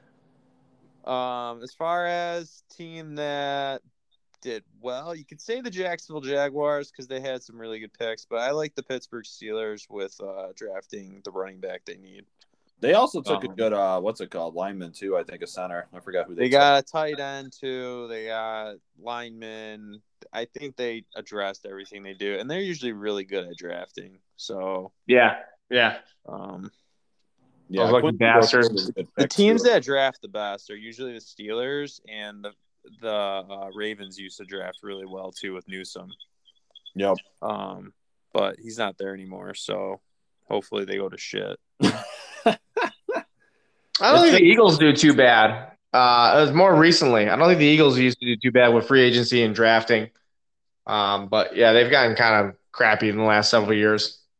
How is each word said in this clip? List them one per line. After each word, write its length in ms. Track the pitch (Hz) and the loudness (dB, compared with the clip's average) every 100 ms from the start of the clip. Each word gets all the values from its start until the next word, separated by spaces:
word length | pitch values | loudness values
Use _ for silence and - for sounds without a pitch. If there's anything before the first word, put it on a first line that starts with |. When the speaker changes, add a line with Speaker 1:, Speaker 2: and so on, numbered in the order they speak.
| _ _ _ _ _ _ _ _ _ _ | _ _ _ _ _ _ _ _ _ _
Speaker 1:
Um, 580 | - 127 127 123 120 117 | -10 -8 -6 -8 -10 -14
as 100 | 123 | -18
far 340 | _ 165 175 175 | _ -6 -4 -4
as 580 | 175 175 170 165 _ _ | -6 -6 -10 -12 _ _
team 440 | _ 165 165 160 | _ -18 -16 -16
that 680 | 147 147 143 143 139 139 135 - _ _ _ _ _ | -10 -8 -6 -6 -6 -8 -10 -14 _ _ _ _ _
did 220 | - 113 - 101 | -14 -14 -16 _
well, 340 | 120 127 160 | -12 -12 -12
you 100 | 165 | -16
could 160 | 143 156 | -18 -20
say 200 | - 240 | -10 -10
the 100 | 240 | -10
Jacksonville 500 | 180 185 170 - 156 | -8 -8 -8 -10 -12
Jaguars 680 | 131 139 143 139 147 147 143 | -6 -2 -2 -2 -2 -4 -6
'cause 160 | - 127 | -16 -12
they 140 | 131 | -10
had 220 | 135 127 | -8 -10
some 160 | - 117 | -12 -18
really 200 | 113 110 | -14 -12
good 140 | 110 | -14
picks, 320 | _ 117 113 | _ -8 -8
but 160 | - 117 | -8 -6
I 100 | 123 | -4
like 240 | 147 156 | -4 -6
the 80 | - | -10
Pittsburgh 420 | 139 131 - 117 | -10 -12 -12 -18
Steelers 640 | 107 - 110 107 110 107 - | -18 -18 -10 -8 -8 -12 -14
with, 320 | 101 95 - | -12 -12 -12
uh, 280 | 98 95 95 95 | -16 -14 -16 -16
drafting 640 | 104 95 - 107 95 98 | -14 -14 -14 -18 -20 -20
the 60 | 98 | -16
running 300 | 95 95 95 | -12 -12 -12
back 240 | 92 92 | -14 -14
they 120 | - 95 | -16 -20
need. 300 | 95 95 101 _ _ _ _ _ | -20 -20 _ _ _ _ _ _
Speaker 2:
They 120 | 120 | 0
also 300 | 190 247 175 | 2 2 -2
took 220 | 135 - | -4 -6
a 40 | 123 | -6
Speaker 1:
Um, 60 | 95 | -4
Speaker 2:
good, 160 | 110 | -2
uh, 280 | 104 98 92 | 0 0 -2
what's 200 | 95 110 | -4 -8
it 100 | 92 | -10
called, 240 | 92 82 | -10 -10
lineman, 380 | 82 95 98 87 | -8 -8 -10 -14
too, 240 | 82 98 92 | -12 -6 -4
I 60 | |
think, 200 | 82 87 | -6 -12
a 40 | 85 | -14
center. 420 | - 90 87 87 | -12 -10 -10 -14
I 60 | 90 | -18
forgot 260 | 98 90 85 | -10 -8 -8
who 80 | |
they 80 | 85 | -4
Speaker 1:
They 60 | 127 | 0
Speaker 2:
took. 80 | 139 | 4
Speaker 1:
got 240 | 143 139 | 4 4
a 40 | 135 | 0
tight 320 | 165 156 147 | -6 -6 -8
end, 320 | 139 139 135 | -10 -12 -16
too. 540 | - 135 131 127 123 120 | -14 -10 -10 -10 -12 -12
They 180 | 113 110 | -12 -10
got 500 | 113 110 110 107 101 _ _ | -8 -8 -10 -12 -16 _ _
linemen. 1040 | 113 120 120 113 113 110 110 107 104 107 _ _ - | -12 -12 -12 -16 -16 -16 -16 -18 -20 -20 _ _ -16
I 120 | 113 | -12
think 320 | 117 - 143 127 | -12 -12 -16 -10
they 280 | 120 113 104 | -10 -10 -14
addressed 500 | - 104 104 98 101 | -20 -12 -8 -8 -10
everything 380 | 101 98 98 104 | -16 -18 -18 -18
they 100 | 98 | -18
do, 240 | 95 101 101 | -10 -8 -6
and 120 | 120 | -8
they're 100 | 170 | -8
usually 320 | 196 160 127 | -8 -8 -8
really 320 | 107 104 101 | -8 -6 -8
good 220 | 95 98 87 | -6 -8 -8
at 80 | 87 | -14
drafting. 640 | 90 87 90 - 95 95 _ _ | -12 -12 -14 -18 -20 _ _ _
So 560 | - 98 95 95 92 _ - | -12 -8 -6 -8 -10 _ 2
Speaker 3:
Yeah, 340 | 123 123 - - _ _ | 4 4 2 -12 _ _
yeah. 300 | 123 113 101 _ _ - | 0 0 -2 _ _ -20
Speaker 1:
um, 440 | - 98 92 95 _ _ _ _ _ _ _ _ _ _ | -16 -16 -16 -18 _ _ _ _ _ _ _ _ _ _
Speaker 2:
Yeah, 140 | 95 | -2
Speaker 3:
Those 80 | 113 | 2
lucky 80 | 123 | 4
Speaker 2:
Quincy 160 | 151 101 | 2 2
Speaker 3:
bastards. 500 | 117 117 110 127 117 | 4 6 6 4 2
Speaker 2:
Wilson 60 | |
was 140 | 107 95 | 0 -6
a 20 | |
good 140 | - - - | -8 -10 -2
Speaker 1:
the 60 | |
Speaker 2:
pick, 80 | 147 | -2
Speaker 1:
teams 320 | - 202 226 | 2 2 4
Speaker 2:
too. 60 | 240 | 2
Speaker 1:
that 120 | 214 | 2
draft 400 | 139 139 135 - | 0 -2 -2 -4
the 60 | 107 | -14
best 420 | 101 104 101 - | -10 -8 -10 -14
are 60 | 104 | -20
usually 380 | 110 113 131 | -18 -14 -14
the 40 | 117 | -14
Steelers, 840 | - - 104 110 127 143 143 - _ | -20 -18 -10 -6 -6 -6 -10 -14 _
and 360 | 107 104 104 | -16 -14 -14
the, 100 | 101 - _ _ _ 107 | -18 -20 _ _ _ _
the, 120 | 113 | -6
uh, 580 | 107 101 98 95 98 98 | -4 -4 -6 -10 -14 -14
Ravens 420 | 98 104 104 98 92 | -10 -10 -10 -16 -18
used 180 | 95 - | -20 -20
to 80 | |
draft 400 | 92 98 92 92 | -16 -12 -12 -14
really 200 | 98 98 95 | -16 -16 -14
well, 260 | 95 95 | -16 -16
too, 200 | - 101 | -14 -14
with 140 | 92 90 | -14 -14
Newsom. 460 | 95 92 92 92 95 - _ _ _ _ _ - | -16 -16 -18 -20 -20 -20 _ _ _ _ _ -18
Speaker 2:
Yep. 220 | - 98 95 - _ | -4 -2 -2 -6 _
Speaker 1:
Um, 500 | - 104 98 95 98 _ _ _ _ | -10 -10 -10 -14 -20 _ _ _ _
but 280 | 101 98 92 | -4 -4 -6
he's 180 | 113 113 | -16 -8
not 200 | 104 92 | -8 -8
there 140 | 98 | -12
anymore, 400 | 98 95 92 95 | -12 -16 -16 -16
so 460 | 95 - 101 98 98 _ _ _ _ | -14 -10 -8 -8 -12 _ _ _ _
hopefully 400 | _ 101 - 104 | _ -8 -6 -8
they 140 | 98 98 | -6 -6
go 100 | 95 | -8
to 100 | 92 | -10
shit. 400 | - 104 98 98 _ _ | -10 -8 -8 -10 _ _
Speaker 2:
<laughs> 760 | - - - - - - - 226 _ - - - - 494 - _ _ _ _ _ _ - | -2 -2 -10 -18 -20 -2 -2 -2 _ -6 -6 -8 -8 -8 -8 _ _ _ _ _ _ 0
Speaker 3:
I 140 | 202 | 4
don't 40 | 311 | 8
Speaker 2:
It's 60 | |
Speaker 3:
think 20 | |
the 60 | 339 | 8
Speaker 2:
just 120 | 185 | 8
Speaker 3:
Eagles 360 | 170 220 214 151 | 8 8 6 8
do 140 | 151 | 4
too 200 | 143 156 | 6 6
bad. 580 | 135 127 117 110 113 - - _ | 8 8 8 4 2 -10 -20 _
Uh, 420 | 127 123 120 117 135 | 2 6 6 6 6
it 40 | |
was 100 | 151 | 4
more 220 | 147 190 | 6 6
recently. 540 | 165 165 170 151 117 104 | 8 6 6 4 4 2
I 80 | 104 | 4
don't 120 | 165 | 4
think 100 | 175 | 6
the 60 | 147 | 6
Eagles 320 | 156 147 127 | 6 6 4
used 200 | 127 123 | 2 0
to 60 | 123 | -4
do 100 | 117 | -2
too 160 | 127 | 2
bad 160 | 120 120 | 6 6
with 180 | 117 110 | 4 4
free 160 | 135 | 6
agency 400 | 123 120 117 123 | 6 4 2 2
and 120 | 113 | 2
drafting. 560 | 107 113 113 113 117 110 _ _ _ _ _ _ _ - | 4 4 4 4 0 0 _ _ _ _ _ _ _ -6
Um, 420 | 107 101 101 98 | -2 0 -2 0
but 280 | 107 - - | 0 0 4
yeah, 160 | 113 | 6
they've 180 | 113 120 | 6 6
gotten 240 | 139 123 | 4 4
kind 320 | 107 117 107 101 | 4 4 4 2
of 80 | 92 _ | -4 _
crappy 360 | - 117 107 110 | 0 2 4 0
in 80 | 104 | 0
the 60 | |
last 260 | 110 107 104 | 4 4 4
several 240 | 117 104 107 | 2 2 2
years. 440 | 107 107 - - _ _ | 2 2 -2 -10 _ _